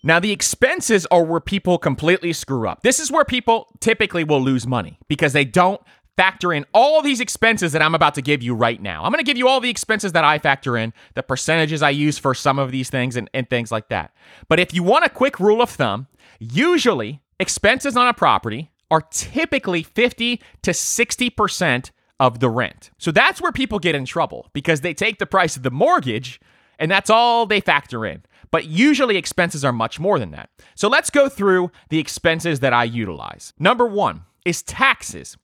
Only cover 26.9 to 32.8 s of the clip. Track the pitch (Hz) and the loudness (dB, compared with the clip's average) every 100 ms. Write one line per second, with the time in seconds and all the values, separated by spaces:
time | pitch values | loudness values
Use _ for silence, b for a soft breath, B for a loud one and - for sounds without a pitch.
26.9 | 190 - 220 240 233 220 208 - 147 - | 0 4 4 4 2 2 0 2 0 0
27.9 | 120 110 78 _ b b 165 151 160 277 | -8 -8 -8 _ b b -4 -2 2 2
28.9 | 277 262 196 - - 175 151 139 123 113 | 4 2 0 -2 -2 -2 0 -2 0 -4
29.9 | - 175 185 98 73 - _ b b 208 | -4 0 0 -2 -12 -18 _ b b 0
30.9 | 277 320 294 277 - 202 185 175 b b | 2 2 2 2 2 2 2 0 b b
31.9 | 156 151 - 170 160 165 143 131 120 | -4 -4 -2 0 0 -2 0 2 2